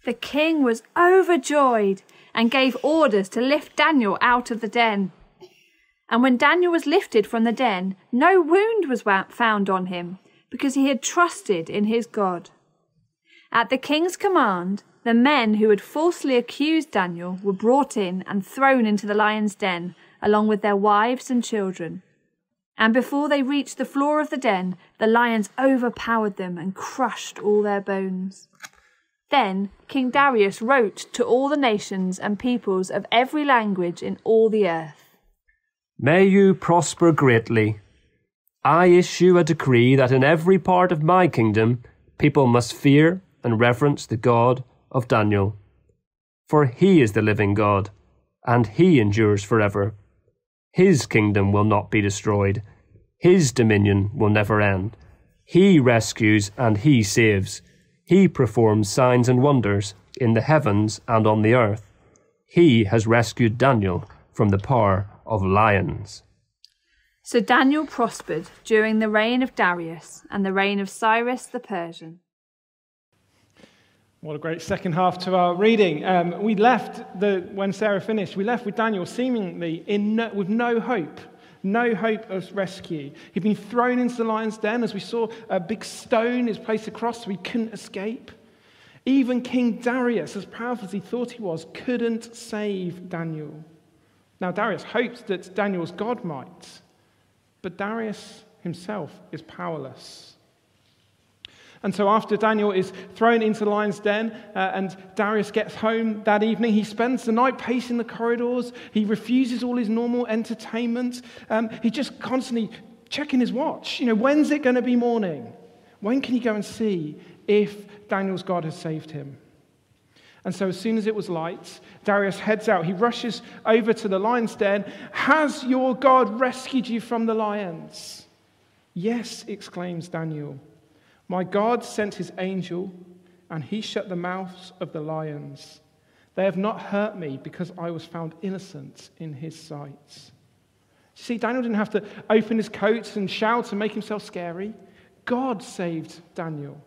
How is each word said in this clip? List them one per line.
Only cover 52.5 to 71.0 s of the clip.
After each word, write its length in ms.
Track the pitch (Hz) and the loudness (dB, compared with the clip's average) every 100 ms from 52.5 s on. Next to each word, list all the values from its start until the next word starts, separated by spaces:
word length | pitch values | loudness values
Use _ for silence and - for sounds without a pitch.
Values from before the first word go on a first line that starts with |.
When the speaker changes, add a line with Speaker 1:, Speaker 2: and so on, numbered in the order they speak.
| 98 - _ _ _ _ _ | -2 -8 _ _ _ _ _
Speaker 2:
His 360 | 170 185 143 | 4 4 4
dominion 580 | - 113 104 101 98 98 | 2 4 4 4 2 0
will 160 | - 107 | 0 2
never 300 | 107 104 107 | 2 2 2
end. 380 | 104 95 98 - - _ _ _ _ | 2 0 -4 -10 -20 _ _ _ _
He 340 | 170 196 170 | 4 6 6
rescues 720 | 127 117 107 - 110 107 101 - | 6 4 0 0 2 4 0 -2
and 220 | 117 104 | 0 2
he 220 | 139 131 | 4 4
saves. 600 | 101 - 113 101 95 - _ _ _ _ | 4 4 4 4 0 -8 _ _ _ _
He 240 | _ 180 185 | _ 4 4
performs 600 | - 127 - 113 107 104 | 4 0 4 4 4 2
signs 400 | - 127 123 120 | 2 4 4 4
and 120 | 123 | 4
wonders 520 | 143 139 104 101 98 - _ - | 4 4 2 0 -2 -12 _ -4
in 140 | 120 | 0
the 80 | 113 | 0
heavens 580 | 110 156 131 101 107 - - | 2 2 2 0 0 -4 -2
and 180 | 113 110 | 2 2
on 180 | 110 | 4
the 100 | 107 | 4
earth. 400 | 123 110 101 - _ _ _ _ _ _ | 4 2 -2 -8 _ _ _ _ _ _
He 380 | - 170 117 101 | 4 6 6 4
has 220 | 117 107 | 0 2
rescued 500 | 117 117 - 117 120 | 2 0 0 0 4
Daniel 460 | 131 120 98 90 - - _ | 2 4 2 -2 -8 -20 _
from 160 | - 107 | 0 2
the 80 | 98 | 2
power 500 | - 131 104 95 98 - - | 2 2 2 2 -2 -12 -6
of 180 | 110 | -4
lions." 800 | 95 98 110 101 - - 101 - _ _ _ _ _ _ _ _ _ _ | 2 4 4 2 0 -6 -12 -18 _ _ _ _ _ _ _ _ _ _
Speaker 1:
So 160 | - 240 | -2 -2
Daniel 460 | 190 254 269 302 294 | 2 4 4 2 -2
prospered 640 | - 226 - - 160 185 - | -2 -4 -4 -8 -8 -8 -20
during 360 | - 220 220 220 | 0 2 2 0
the 100 | 220 | 2
reign 320 | 214 220 247 | 2 2 0
of 140 | 254 - | -2 0
Darius 720 | 196 175 165 165 - - - | 0 0 -6 -12 -18 -20 -10
and 160 | 208 196 | -4 -2
the 80 | |
reign 260 | 190 196 202 | 0 0 -2
of 100 | 196 | -6
Cyrus 560 | - | -4